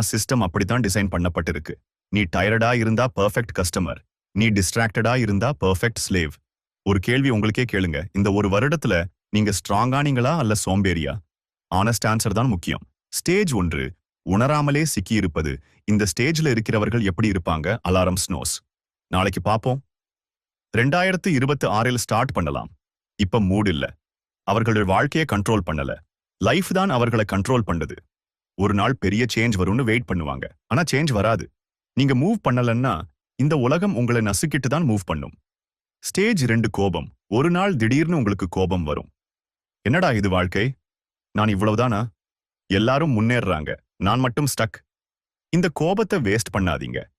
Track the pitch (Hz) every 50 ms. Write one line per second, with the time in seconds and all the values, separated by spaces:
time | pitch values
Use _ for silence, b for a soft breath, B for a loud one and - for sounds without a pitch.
0 | 113 - - 110 - - 131 123 101 90 - - 101 92 117 127 113 98 92 107
1 | 101 95 90 87 87 87 80 92 82 90 80 78 76 - - - _ _ _ _
2 | _ _ 95 104 104 85 - 92 90 104 113 113 113 117 123 120 110 110 113 107
3 | 123 127 - 104 98 104 - 127 117 - - - 92 90 - 98 90 76 - -
4 | _ _ _ _ _ _ _ 98 110 117 107 101 92 - - 117 117 113 - 120
5 | 107 113 127 131 120 107 101 98 113 127 - - - 95 95 90 - 117 113 -
6 | - - 98 90 82 76 - - _ _ _ _ _ _ _ _ _ 101 98 98
7 | - - 123 135 139 139 120 104 101 110 104 - 127 - - 98 92 85 78 71
8 | 90 90 - 98 101 107 98 104 104 98 95 101 123 147 170 160 - - 92 85
9 | - 98 - _ _ _ - 107 107 104 98 - - - 101 104 117 127 131 139
10 | 143 147 135 123 120 131 165 170 123 107 107 - - 98 95 101 98 95 85 82
11 | 76 69 67 - - _ _ _ _ _ _ _ _ _ 87 92 101 113 117 -
12 | - 110 110 113 - 113 95 107 123 135 104 87 - - 69 - - _ _ _
13 | _ _ - - - 160 180 202 208 170 131 101 87 82 76 73 65 65 - _
14 | _ _ _ _ _ 82 92 104 123 135 151 151 147 147 139 147 160 151 - 101
15 | 95 - 113 107 95 87 78 82 78 73 67 71 b b b b b - 107 101
16 | - - - - 120 151 170 156 160 147 120 117 110 - 110 107 104 107 110 120
17 | 107 95 87 - - 107 95 95 85 90 82 80 76 87 110 - - 90 92 92
18 | 92 92 90 90 - - 92 67 60 - - - - _ _ _ _ _ _ _
19 | _ _ 85 92 95 101 95 92 85 101 107 110 - 131 127 139 - _ _ _
20 | _ _ _ _ _ _ _ _ _ _ _ _ _ _ - 110 120 139 156 180
21 | 185 190 185 170 - 208 156 123 131 135 147 139 - - 101 107 117 123 123 117
22 | - - 107 110 131 123 90 101 87 73 71 62 55 - - _ _ _ _ _
23 | _ _ _ - 104 92 - 120 104 92 95 107 107 98 82 71 65 - - _
24 | _ _ _ _ _ _ _ _ _ - 101 117 117 117 110 107 104 92 95 104
25 | 127 143 - 160 151 - 107 104 101 - 113 104 92 - 80 73 67 65 - -
26 | - _ _ _ _ _ _ _ 92 104 131 185 185 - 185 185 190 196 139 120
27 | 120 117 113 110 104 - - 98 92 131 135 127 110 - 87 82 80 - - -
28 | _ _ _ _ _ _ _ _ _ _ _ - 98 101 104 101 101 120 135 -
29 | - 113 104 110 123 107 - 113 113 120 107 92 113 98 101 127 135 113 110 -
30 | - - 92 85 78 71 67 65 - - - _ _ _ - 156 175 - - 131
31 | 160 156 120 101 95 110 113 92 - - _ _ _ _ _ _ _ _ _ 127
32 | 139 135 135 123 143 196 233 208 - 135 123 123 123 120 117 120 131 131 95 78
33 | - - _ _ _ _ _ - 127 151 160 147 117 123 151 175 196 208 - 110
34 | 123 113 120 117 110 101 101 - - 151 - 151 135 123 135 160 180 123 107 104
35 | 95 - 82 76 67 - - _ _ _ _ _ _ _ _ _ _ _ _ _
36 | - - - 185 196 226 240 165 127 113 113 117 107 - - - 98 98 87 82
37 | 71 - - _ _ _ 98 120 147 175 175 175 196 202 190 120 110 110 127 147
38 | 165 160 180 151 117 104 98 - 98 87 - 98 92 87 95 90 82 73 67 58
39 | - - _ _ _ _ _ _ _ _ _ _ _ _ _ _ _ 135 139 180
40 | 185 160 123 104 98 101 92 90 90 92 - 98 107 135 131 - _ _ _ _
41 | _ _ _ _ _ _ _ 107 107 107 104 95 107 110 107 104 123 127 107 101
42 | 113 113 - _ _ _ _ _ _ _ _ _ _ _ 92 98 107 120 131 143
43 | 165 160 123 104 110 117 123 120 104 95 87 78 76 65 - - _ _ _ _
44 | 92 98 110 127 131 127 - - 147 135 - - 113 107 - - _ _ _ _
45 | _ _ _ _ _ _ _ _ _ _ - 175 175 180 - - - - 294 220
46 | 220 - 214 185 131 98 101 - - - - 104 92 87 76 65 64 60 60 -
47 | - - _